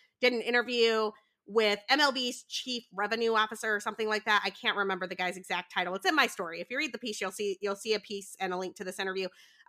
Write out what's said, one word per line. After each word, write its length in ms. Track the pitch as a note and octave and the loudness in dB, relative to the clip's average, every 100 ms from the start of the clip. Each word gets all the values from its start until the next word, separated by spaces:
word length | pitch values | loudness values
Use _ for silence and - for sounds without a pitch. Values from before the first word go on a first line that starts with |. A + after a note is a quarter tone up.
| _ _ | _ _
did 120 | B3 | 2
an 80 | A#3+ | 2
interview 680 | A#3 A#3+ A#3 A#3+ A3+ A3 G#3+ - _ _ - | 2 2 2 4 4 4 0 -4 _ _ -2
with 320 | G#3+ G#3+ G3+ - | 2 4 2 2
M 100 | C4+ | 4
L 120 | C#4+ | 4
B's 320 | C4 B3 B3 - | 2 -2 -4 -8
chief 360 | - B3+ A#3+ - | -8 -6 -6 -6
revenue 440 | F3+ G3+ A3+ A3+ A3 | -4 -2 2 2 4
officer 360 | G#3+ A3 A3+ | 2 0 -2
or 80 | G#3 | -2
something 300 | A3 G#3+ G#3+ | -2 -2 0
like 160 | G#3+ A3 | 0 2
that. 160 | G#3 | 2
I 60 | G3 | 2
can't 280 | - A3+ G3+ | -2 -2 0
remember 280 | G3 F#3 F#3 | 0 -2 -4
the 80 | |
guy's 240 | F#3+ F3+ F#3 | -4 -4 -4
exact 340 | - F3+ - | -4 -4 -4
title. 220 | F#3+ F3+ | -2 -2
It's 140 | F#3+ F#4 | 0 2
in 80 | D#4 | 2
my 100 | B3+ | 2
story. 340 | - E3+ E3+ | 0 -8 -8
If 120 | E3+ | -6
you 60 | B3+ | -4
read 120 | D4+ | -4
the 60 | G#3+ | -6
piece, 240 | A#3+ G#3+ | -8 -4
you'll 100 | F#3+ | -6
see, 280 | - G#3 F#3 | -4 -4 -2
you'll 140 | G3+ G3+ | -4 -4
see 180 | A3 | -2
a 60 | G#3 | -2
piece 360 | - G3+ G3 - | -2 -10 -10 -6
and 120 | F#3+ | -4
a 60 | F3+ | -2
link 180 | F#3 - | -6 -8
to 60 | |
this 140 | F#3 F#3 | -8 -6
interview, 300 | F#3+ F#3+ F#3 - - _ | -4 -4 -4 -8 -20 _